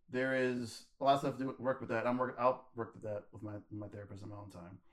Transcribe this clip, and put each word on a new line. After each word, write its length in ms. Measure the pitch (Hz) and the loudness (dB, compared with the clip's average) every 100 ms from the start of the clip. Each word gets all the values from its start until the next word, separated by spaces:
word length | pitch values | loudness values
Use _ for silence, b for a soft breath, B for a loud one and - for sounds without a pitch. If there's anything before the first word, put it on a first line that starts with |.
| _ | _
there 240 | 127 131 131 | 0 2 4
is 480 | 127 123 117 - - _ | 4 2 -2 -8 -16 _
a 40 | |
lot 100 | 135 | 6
of 60 | 139 | 6
stuff 180 | 147 123 | 4 0
to 60 | |
do, 100 | 135 - | -4 -2
work 220 | 120 131 | 0 0
with 80 | 120 | 0
that. 160 | 117 113 | 2 2
I'm 120 | 127 | 2
work, 180 | 127 - | 2 4
I'll 280 | 123 127 - 113 | 4 4 -4 -6
work 160 | 110 | -6
with 80 | - | -6
that 200 | 110 104 - | -6 -6 -6
with 100 | 110 | -12
my, 120 | 104 104 - | -10 -10 -10
my 160 | 104 104 | -10 -8
therapist 340 | 104 101 101 | -10 -12 -12
in 60 | 95 | -10
my 80 | 104 | -12
own 140 | 101 | -12
time, 280 | 90 87 95 - | -14 -14 -16 -20